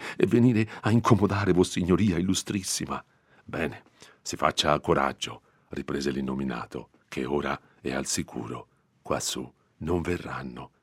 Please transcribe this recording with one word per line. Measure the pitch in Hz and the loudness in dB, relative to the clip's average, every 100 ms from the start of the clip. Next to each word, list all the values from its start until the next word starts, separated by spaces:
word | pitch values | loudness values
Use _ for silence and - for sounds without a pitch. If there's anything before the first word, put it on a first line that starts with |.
| - - | -6 0
e | 101 | 4
venire | 120 123 110 110 - | 6 6 4 0 -2
a | 110 | 2
incomodare | 117 - 104 101 98 95 | 4 6 6 6 2 2
Vossignoria | 87 92 - 87 87 107 82 | 4 4 2 2 4 4 2
illustrissima." | 92 92 - 101 92 - 78 - - _ _ _ | 0 -2 -2 -4 -4 -6 -6 -8 -12 _ _ _
"Bene, | - 76 78 - - _ - _ | -10 -4 -4 -6 -16 _ -20 _
si | - - | -10 -2
faccia | 73 - 78 73 | 0 2 2 2
coraggio", | - 73 69 - - - _ _ _ | 2 2 2 -2 -8 -12 _ _ _
riprese | - 69 71 69 | -10 -6 -4 -2
l'innominato, | 67 65 65 67 58 - 64 - _ _ | -2 -4 -4 -4 -6 -8 -12 -14 _ _
"che | 67 | -6
ora | 64 71 69 71 - _ | -2 -2 -2 -6 -10 _
è | - | -6
al | 67 | -4
sicuro, | 67 - - 62 58 60 - _ _ _ | -2 -4 -6 -8 -10 -12 -14 _ _ _
quassù." | - 67 - 64 62 _ _ _ | -4 -4 -2 -6 -10 _ _ _
Non | 78 87 | -2 0
verranno, | 80 87 71 65 67 62 - _ | 0 -4 -6 -10 -10 -12 -16 _